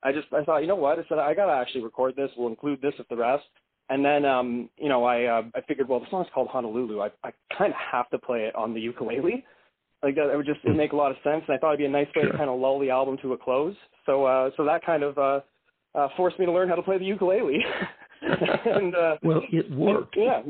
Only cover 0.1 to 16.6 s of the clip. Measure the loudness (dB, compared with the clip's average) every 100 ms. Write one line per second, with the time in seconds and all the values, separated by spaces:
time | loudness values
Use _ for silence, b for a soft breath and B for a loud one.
0.1 | -2 -2 -2 0 0 2 0 2 0 -2
1.1 | -2 0 2 2 2 0 -6 -8 -2 -2
2.1 | 0 -6 -4 -6 -4 -4 -2 -4 -4 -10
3.1 | -2 0 0 -4 _ _ _ _ 0 2
4.1 | 4 4 2 0 -4 -6 _ 0 2 4
5.1 | 2 2 0 -2 -8 -6 -4 0 -2 -2
6.1 | -6 -4 -2 -2 -2 -4 -4 -4 -4 -6
7.1 | -6 -16 -16 _ -2 0 0 -4 -4 -2
8.1 | -4 -4 -2 -2 -4 -4 -4 -6 -6 -6
9.1 | -2 -2 -2 -6 b b _ _ _ -2
10.1 | 0 0 0 -2 -2 0 2 2 2 0
11.1 | 0 -2 -2 -2 0 2 2 2 0 0
12.1 | 0 0 0 -2 0 0 0 2 0 0
13.1 | -2 -4 -6 0 0 0 -6 -18 _ 0
14.1 | 2 4 4 2 0 0 0 2 0 0
15.1 | 0 2 2 -4 _ _ _ _ -2 -2
16.1 | 2 0 2 0 2